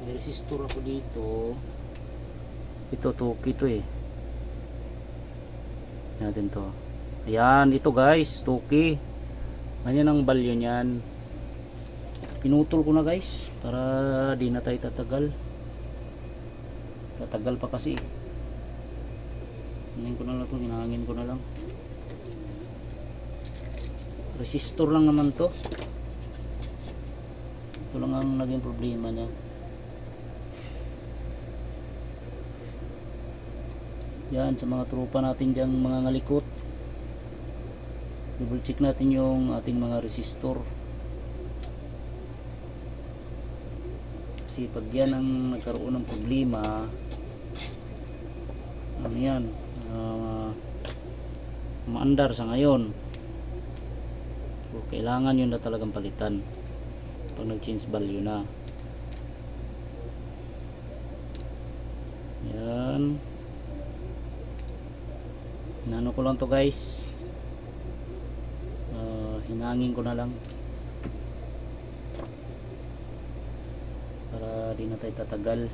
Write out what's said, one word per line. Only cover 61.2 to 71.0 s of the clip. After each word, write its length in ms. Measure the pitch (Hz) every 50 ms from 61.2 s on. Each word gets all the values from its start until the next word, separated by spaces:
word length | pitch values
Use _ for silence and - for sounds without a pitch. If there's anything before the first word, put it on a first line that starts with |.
| - - - - - - - - - - - - - - - - - - - - - - - - - 110
Yan. 720 | 107 107 113 117 117 120 123 131 139 139 143 147 147 147 - - - - - - - - - - - - - - - - - - - - - - - - - - - - - - - - - - - - - - - - - - - - - - - - - - - - -
Inano 240 | 117 113 117 120 123 123
ko 80 | 131 127
lang 160 | 131 131 123
to, 80 | 131 120
guys. 640 | 131 135 139 139 139 - - - - - - - - - - 120 120 - - - - - - - - - - - - - - - - - - - - - - - - - - - - - - -
Ah, 480 | - 113 113 113 110 110 110 110 110 110 -
hinangin 480 | - 117 113 117 120 123 123 123 123 120
ko 80 | 120
na 160 | 117 120 120
lang. 160 | 117 120 123 123 - - - - - - - - - - - - -